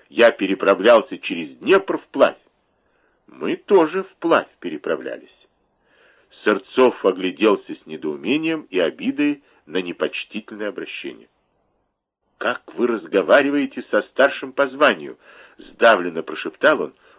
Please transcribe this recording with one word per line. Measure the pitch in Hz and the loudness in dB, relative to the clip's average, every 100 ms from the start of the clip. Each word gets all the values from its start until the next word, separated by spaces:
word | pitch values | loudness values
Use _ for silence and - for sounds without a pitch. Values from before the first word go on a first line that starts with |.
| _ | _
Я | 73 117 | 2 2
переправлялся | - 95 95 95 95 107 113 - 147 | 2 -2 0 0 2 6 4 4 -8
через | - 85 76 64 | -10 -8 -10 -8
Днепр | 117 190 - - | 0 0 0 -8
вплавь". | - 135 107 - _ _ _ _ _ _ _ _ _ | -6 2 2 0 _ _ _ _ _ _ _ _ _
"Мы | 65 85 185 | -10 -8 -6
тоже | - 196 156 190 | 2 4 4 -2
вплавь | 185 _ 170 139 - _ | -10 _ 0 0 0 _
переправлялись". | 87 76 - 82 65 60 - _ _ _ _ _ _ _ _ _ _ | -12 -8 -6 -6 -6 -12 -16 _ _ _ _ _ _ _ _ _ _
Сырцов | - 110 98 - - 123 - 98 | -6 -2 -2 0 2 4 4 0
огляделся | 90 92 90 104 98 - 78 | 0 -2 0 2 2 -2 -16
с | 82 | -14
недоумением | 78 76 71 78 151 160 160 - | -10 -8 -6 -4 -2 -2 -6 -6
и | 90 | -2
обидой | 85 - 117 135 147 143 _ _ - | -2 -2 -6 -2 -2 -4 _ _ -10
на | 87 | -8
непочтительное | 87 - 76 - - 107 - 104 104 | -6 -6 -6 -6 -12 -12 -12 -10 -10
обращение. | 85 78 - 69 58 58 _ _ _ _ _ _ _ _ _ _ - | -10 -12 -12 -14 -16 _ _ _ _ _ _ _ _ _ _ _ -6
"Как | 110 123 - | -4 -4 -8
вы | 92 120 | -2 -2
разговариваете | 110 104 95 80 131 139 143 135 127 | -2 -2 0 4 4 4 0 -4 -6
со | - 107 | -4 -2
старшим | - - 135 - 135 | -2 0 0 0 -8
по | 131 135 | -4 -2
званию?" | 135 143 87 71 - _ - - - | 2 0 0 -6 -16 _ -20 -20 -20
сдавленно | - - 117 101 87 80 | -20 2 4 4 2 -6
прошептал | 80 78 80 - 143 131 | -8 -8 -10 -2 0 0
он. | 71 - _ | -2 -10 _